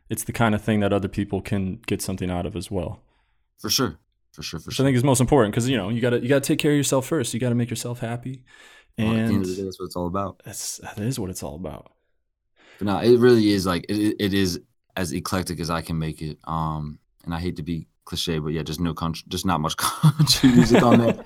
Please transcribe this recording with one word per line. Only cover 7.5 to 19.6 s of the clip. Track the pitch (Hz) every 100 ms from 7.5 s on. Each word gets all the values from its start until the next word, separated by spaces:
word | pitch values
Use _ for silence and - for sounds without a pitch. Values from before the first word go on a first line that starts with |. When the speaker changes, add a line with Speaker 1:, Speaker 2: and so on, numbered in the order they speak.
| 120
Speaker 1:
make | 120
yourself | 110 120 120
happy. | 113 120 131 131 - - - - _ -
Speaker 2:
Well, | 110
at |
the | 113
end | 113
of | 101
the | 92
Speaker 1:
And | 92
Speaker 2:
day, |
that's | 95 -
what | 90
it's | 87
all | 87
about. | 95 95 - -
Speaker 1:
that's, | - - -
that | - -
is | 110 131
what | 92
it's | 92
all | 78 78
about. | 82 - - _ _ _ _ _ _ _ _ -
Speaker 2:
But | 101
no, | 95
it | 107 123
really | 123 117 104
is, | 101 92
like, | 85 -
it, | 104 107 -
it | 104
is | 98 95 87 - _ _ -
as | 85
eclectic | 82 - 95 87 80
as | 82
I | 82
can | 78 82
make | 78 76
it. | 78 - -
Um, | 80 78 78 76 76 _ _
and | 85
I | 85
hate | 90 87
to |
be | 80 82 - _ -
cliche, | 85 - 80
but | 76
yeah, | 78
just | 76 78
no | 85
country, | 78 82 80 -
just | 90 95
not | 80